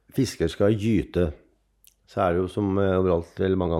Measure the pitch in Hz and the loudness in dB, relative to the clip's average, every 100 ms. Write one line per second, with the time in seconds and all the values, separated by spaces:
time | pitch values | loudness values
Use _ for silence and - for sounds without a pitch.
0 | _ - 123 - 82 - 101 110 107 101 | _ -2 -2 -2 -4 2 0 2 0 0
1 | - 87 85 - _ _ _ _ _ _ | 0 -2 -2 -4 _ _ _ _ _ _
2 | _ - 95 87 92 - 101 98 95 92 | _ -2 0 0 -2 -2 -2 0 2 2
3 | 92 85 85 - 95 95 87 | 2 0 -2 -4 -2 0 0